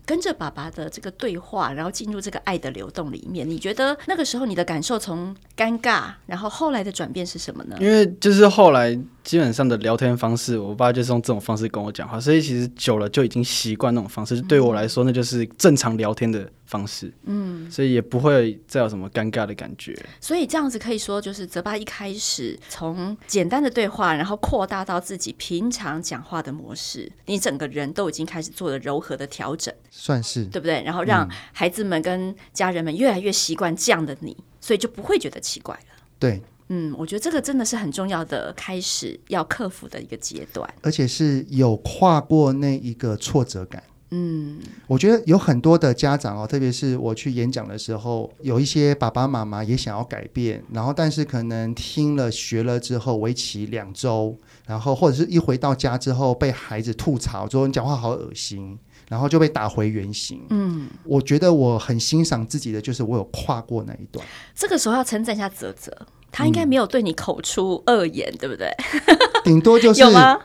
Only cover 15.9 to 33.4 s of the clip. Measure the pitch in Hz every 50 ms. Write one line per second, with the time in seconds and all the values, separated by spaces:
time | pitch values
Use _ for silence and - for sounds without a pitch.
15.9 | 113 110 110 104 107 - 120 113 110 104 95 - - _ _ - - 104 101 101
16.9 | - - - 90 - _ - - 202 208 196 185 175 170 165 170 170 - 139 135
17.9 | 127 117 113 - - 123 135 151 143 131 120 113 104 - - - - 139 120 107
18.9 | 107 98 92 98 - 117 110 110 107 117 110 101 101 - - - - - - -
19.9 | - - - - - - - - 311 349 311 - - 320 294 269 240 214 - 226
20.9 | 233 214 - - 202 202 202 196 196 202 190 170 - 175 180 208 208 214 214 -
21.9 | - - 208 196 190 214 - - - - 127 113 76 - - - - - 165 160
22.9 | 165 180 120 113 107 - - - - 202 175 175 220 277 294 254 240 240 214 190
23.9 | 190 - 202 175 156 147 156 196 208 208 - - - 233 190 185 214 190 190 -
24.9 | 185 175 175 - 196 180 - - - - - - 180 170 208 240 240 233 214 151
25.9 | 147 160 170 - 156 - 151 - - 165 151 139 135 156 151 110 123 - - -
26.9 | - 127 - - - _ _ - 202 196 190 - 139 139 151 139 123 147 143 139
27.9 | 156 - 202 165 151 - 160 156 - 170 156 - - - 185 165 135 135 - 143
28.9 | 139 147 139 - 151 - 135 139 - - - 127 147 165 - - - _ _ _
29.9 | - - - - 143 123 113 - - 127 110 95 104 190 147 165 156 131 - -
30.9 | 170 180 170 202 208 180 151 - - - - - - - - 180 175 - 214 196
31.9 | 180 160 160 175 180 185 185 185 190 - - - - - 196 185 180 170 165 160
32.9 | 151 185 254 269 208 180 196 202 190 -